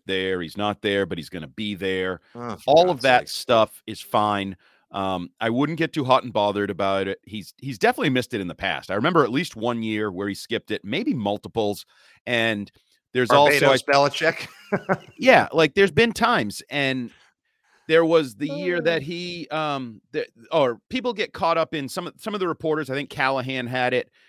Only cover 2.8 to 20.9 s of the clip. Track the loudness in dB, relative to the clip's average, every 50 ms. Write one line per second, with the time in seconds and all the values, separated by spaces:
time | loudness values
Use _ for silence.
2.8 | 6 4 2 0 2 4 4 4 2 0 -8 -10 0 2 4 4 4 4 0 -10
3.8 | _ -14 -14 -14 -12 -2 0 0 2 2 0 -2 -4 -6 -8 -12 _ _ _ _
4.8 | _ _ -8 -4 -4 -2 -2 -4 -6 -10 _ _ -4 -2 0 0 -2 -2 -2 -4
5.8 | -4 -4 -4 -4 2 2 2 2 2 0 -2 0 0 2 0 0 -2 -4 -2 -2
6.8 | -2 0 0 0 -2 -4 -6 -8 _ -14 -14 -14 -14 -14 -18 _ -12 -12 -8 0
7.8 | 0 0 2 2 0 0 0 0 -2 -2 -4 -6 -6 -6 -8 -6 -4 -4 -4 -4
8.8 | -6 -6 -4 -2 -2 2 2 2 2 2 0 -4 -4 -6 -8 -6 -4 -4 -4 -4
9.8 | -4 -4 -2 -2 -4 -4 -4 -6 -6 -6 -6 -8 -8 -6 -6 -6 -4 -4 -6 -6
10.8 | -6 -6 -6 -4 -2 -2 -4 -2 -2 -4 -4 -4 -8 -6 -2 0 0 0 -2 -4
11.8 | -10 _ _ _ _ _ _ _ _ -2 0 0 2 0 0 -2 -6 -10 _ _
12.8 | _ _ _ _ _ _ _ 0 2 6 6 6 8 6 6 6 4 4 4 4
13.8 | 2 2 4 4 4 4 2 0 -2 -2 -2 -2 -10 -14 -16 -20 -10 -6 -6 -6
14.8 | -2 -4 -4 -4 -4 -14 -14 0 6 6 6 6 6 4 2 2 2 4 4 4
15.8 | 2 4 4 2 2 2 2 0 2 2 2 2 0 -2 -6 -10 -12 _ -4 -2
16.8 | -2 -2 -2 -4 -6 -10 -12 _ _ _ _ _ _ _ _ _ _ _ _ _
17.8 | _ 2 4 4 4 6 4 2 2 0 -6 -8 -8 -6 -6 -4 -4 -2 -2 0
18.8 | 0 0 0 0 -2 -6 -8 -8 -8 -8 -10 -10 -10 -8 -6 -4 -4 -4 -4 -4
19.8 | -6 -10 -14 -18 _ _ -6 -6 -6 -6 _ _ -14 -2 2 2 2 2 0 -4
20.8 | _ _